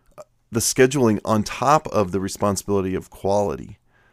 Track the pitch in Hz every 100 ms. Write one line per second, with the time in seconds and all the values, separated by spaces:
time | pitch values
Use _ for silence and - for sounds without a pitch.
0 | _ - - _ _ 117 - - 131 143
1 | 117 101 - 107 101 - 127 151 - 104
2 | 92 98 92 - 104 95 - 101 95 92
3 | - - 95 101 101 67 50 - _ _
4 | _